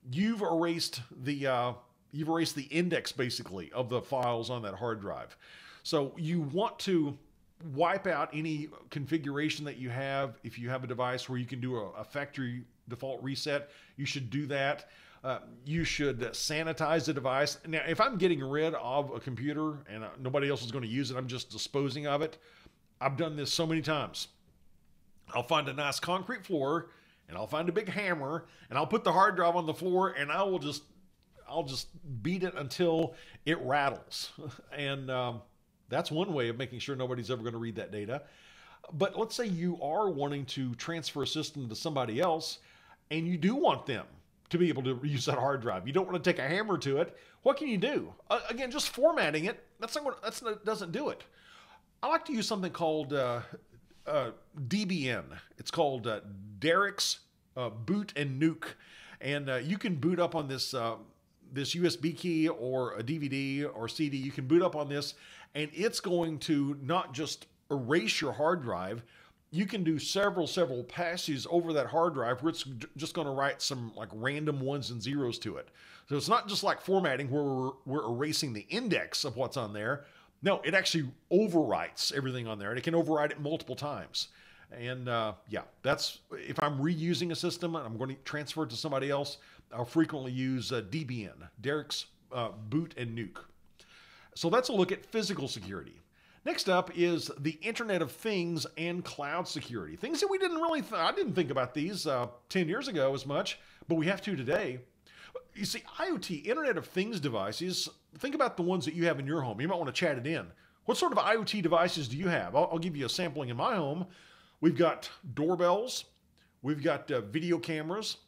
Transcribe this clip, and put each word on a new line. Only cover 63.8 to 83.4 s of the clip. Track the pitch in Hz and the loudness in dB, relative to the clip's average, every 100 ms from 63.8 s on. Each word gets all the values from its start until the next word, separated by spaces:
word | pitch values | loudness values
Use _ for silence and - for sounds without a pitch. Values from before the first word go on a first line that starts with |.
| 113 | -6
C | - 151 | -2 -2
D. | 139 | 0
You | 135 | -4
can | 135 131 | -4 6
boot | 165 | 6
up | 180 | 6
on | 151 143 | 2 -4
this, | 143 143 - - - - | -2 -4 -8 -18 -20 -10
and | 143 151 | -6 -4
it's | 147 208 - | 0 0 0
going | - 175 165 156 | 0 2 2 -2
to | - 147 139 143 | 0 2 2 -2
not | 135 175 170 | 0 0 0
just | 127 156 - - _ _ | -4 -6 -6 -10 _ _
erase | 143 117 160 220 - | -4 4 4 4 2
your | 151 | 0
hard | 117 151 180 | 2 4 4
drive. | 123 90 92 117 - - - _ _ | 0 -2 -2 -6 -10 -20 -20 _ _
You | 156 196 | 0 0
can | 226 | 2
do | 165 156 | 2 2
several, | - 196 202 185 156 | 2 2 2 2 0
several | - 156 127 | 2 2 2
passes | 123 - 170 180 - 139 101 | -6 -4 -2 -2 -2 -2 2
over | 170 170 | 2 4
that | 151 120 | 2 2
hard | 151 170 | 4 4
drive | 143 117 123 | 2 0 2
where | 151 | 0
it's | 160 | -2
j-, | - 127 - - | -6 -8 -10 -8
just | 151 | -6
gonna | - 147 | -4 -2
write | 135 139 - | 0 0 0
some, | - 131 117 104 | -2 -2 -6 -8
like, | 107 | -10
random | 107 120 143 151 143 | -2 -2 0 0 0
ones | 131 143 104 | 0 -2 -4
and | 120 | -6
zeros | 104 143 127 113 | -2 0 0 -2
to | 110 73 | -6 -8
it. | - - - - - | -10 -18 -20 -20 -4
So | 143 | -2
it's | 131 | 4
not | 233 214 | 2 2
just | 202 | 0
like | 196 156 | 2 0
formatting | - 190 180 131 139 | 2 4 4 0 0
where | 139 | 0
we're, | 143 131 131 135 | 2 0 -2 -4
we're | - 139 113 | -4 -2 0
erasing | 120 151 156 151 | 0 0 0 -2
the | 110 101 | -4 -4
index | 185 247 139 80 - | -4 2 0 0 -2
of | 147 113 | -2 -2
what's | 123 - | -2 -2
on | 110 | -4
there. | 104 107 139 - - - _ | -4 -2 -4 -6 -20 -20 _
No, | 160 196 | 2 2
it | 143 | 4
actually | 185 185 170 135 - _ | 2 4 0 -2 -6 _
overwrites | 180 214 170 139 92 82 - - | 4 6 4 6 2 0 -2 -2
everything | - 131 127 117 | 0 -2 -4 -6
on | 107 | -4
there, | 101 | -4
and | 120 | -2
it | |
can | 170 | 2
overwrite | 165 160 156 147 | 2 4 4 2
it | 143 | 0